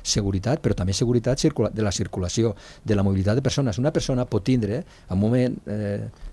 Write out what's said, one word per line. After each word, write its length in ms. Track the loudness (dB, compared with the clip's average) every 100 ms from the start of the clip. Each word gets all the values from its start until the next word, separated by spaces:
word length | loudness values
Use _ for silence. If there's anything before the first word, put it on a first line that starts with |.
Seguretat, 600 | -4 -2 0 0 0 0
però 100 | 0
també 200 | 0 0
seguretat 440 | 0 2 2 2 0
circula-, 320 | 0 2 -2
de 120 | 0
la 100 | -2
circulació, 600 | -2 -4 -4 -4 0 0 -2 -12 -16
de 120 | 0 2
la 60 |
mobilitat 340 | 4 2 2 2
de 60 |
persones. 340 | 0 0 0 0
Una 140 | 0
persona 320 | 0 0 -2
pot 180 | 0 -2
tindre, 360 | 2 2 2 -2 -6 -16 -4
en 60 |
un 60 | 0
moment, 380 | 2 4 2 -2 -6
eh, 420 | -4 -2 -4 -6 -10 -16